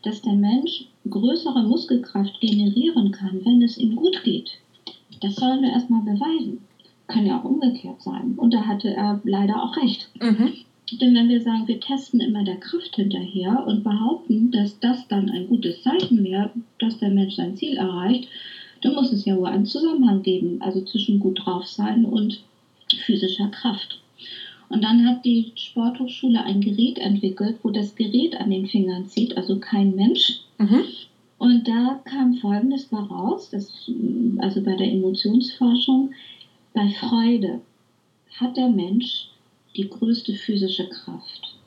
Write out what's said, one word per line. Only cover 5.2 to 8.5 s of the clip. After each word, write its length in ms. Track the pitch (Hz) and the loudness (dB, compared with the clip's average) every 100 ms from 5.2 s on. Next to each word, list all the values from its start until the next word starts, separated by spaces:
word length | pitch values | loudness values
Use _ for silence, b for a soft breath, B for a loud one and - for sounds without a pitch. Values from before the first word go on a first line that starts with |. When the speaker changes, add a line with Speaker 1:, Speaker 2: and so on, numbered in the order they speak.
Speaker 1:
Das 140 | 196 202 | -6 -2
sollen 260 | 254 269 | 0 2
wir 80 | 262 | 2
erst 180 | 240 - | 0 2
mal 120 | 226 | 0
beweisen. 580 | 208 202 294 330 208 - - b b _ - | 2 -2 0 -2 -4 -8 -14 b b _ -4
Kann 180 | 226 202 | 0 2
ja 140 | - | 0
auch 40 | - | -2
umgekehrt 560 | 294 254 - 180 - | 0 0 0 -10 -12
sein. 320 | 185 - 240 - | -10 -6 -6 2
Und 160 | 233 | 4